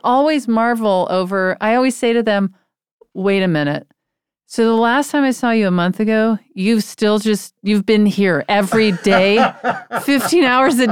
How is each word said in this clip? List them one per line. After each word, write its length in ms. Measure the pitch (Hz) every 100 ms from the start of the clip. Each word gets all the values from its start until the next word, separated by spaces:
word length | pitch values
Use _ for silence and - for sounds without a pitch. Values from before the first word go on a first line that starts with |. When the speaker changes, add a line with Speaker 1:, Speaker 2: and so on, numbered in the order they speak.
Speaker 1:
always 440 | - 254 294 302 240
marvel 600 | 226 233 233 220 185 180
over, 480 | 185 185 196 185 185
I 140 | 214 240
always 200 | 262 247
say 180 | 240
to 100 | 233
them, 300 | 220 202 196 - _ _ _ _ _
"Wait 280 | - 190 196
a 40 | 185
minute. 400 | 156 147 147 - _ _ _ _ _ _
So 140 | - 226
the 100 | 226
last 300 | 233 254 285
time 120 | 302 269
I 60 |
saw 200 | 247 247
you 160 | 226 202
a 40 |
month 280 | 180 175 185
ago, 400 | 220 220 220 214 _
you've 300 | - 190 226
still 360 | 208 - 214 214
just, 340 | 214 208 - _
you've 220 | 190 208 196
been 200 | 214 208
here 400 | 190 196 151 -
every 460 | 202 196 226 220
day, 440 | 180 - 190 196 214 247 - 240
Speaker 2:
<laughs> 280 | - - 233
Speaker 1:
fifteen 420 | - 277 - 339 269
hours 340 | 254 269 247
a 80 | 247